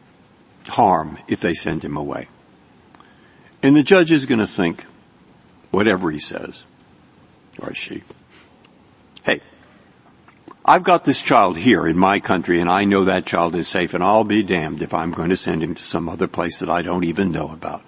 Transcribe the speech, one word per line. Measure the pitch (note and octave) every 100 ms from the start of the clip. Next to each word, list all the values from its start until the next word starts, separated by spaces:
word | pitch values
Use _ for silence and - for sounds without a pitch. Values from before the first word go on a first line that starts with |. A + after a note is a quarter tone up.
| _ _ _ _ _ _ -
harm | - A2 E2+ D#2 D#2 -
if | G#2
they | G2
send | E2 - D#2+
him | D#2+ D2
away. | C#2+ C2+ - _ _ _ _ _ _ - - _ _ _ _ -
And | C3+ D3
the |
judge | C3+ G3 E3
is | D#3+ C3
gonna | A#2+ G2+
think, | - F2+ - - - _ _ _ _ _ _ _
whatever | F#2 G#2+ F#2+ F2+
he | D2
says, | - - - - - _ _ _ _ _ _ _ _ -
or | -
she, | - - - - - _ - - _ _ _ _ _ _ -
"Hey, | - E2+ - _ - _ _ _ _ _ _ _ - -
I've | - F3
got | F3+ F3
this | - C3
child | - B2+ G2 E2
here | G#2+ F#2 D#2+
in | E2
my | F#2 G2
country, | - F#2 E2 F2
and | F2
I | F#2 G2+
know | G2
that | F#2+ F#2 E2+
child | F#2 E2+ E2+
is | E2
safe, | G2 F2
and | F2+
I'll | F#2 A2
be | G#2+ G#2
damned | F#2+ F#2 D#2 D#2
if | D#2+
I'm | F2 E2+
going | E2+ E2+
to | F#2
send | - E2
him | D#2+ E2+
to |
some | - E2+ E2
other | E2+ F2
place | - E2+ -
that | F2
I | E2+
don't | E2+ F2+
even | F2 D#2+ G2
know | D#2+ D#2
about." | D#2+ D#2 D2+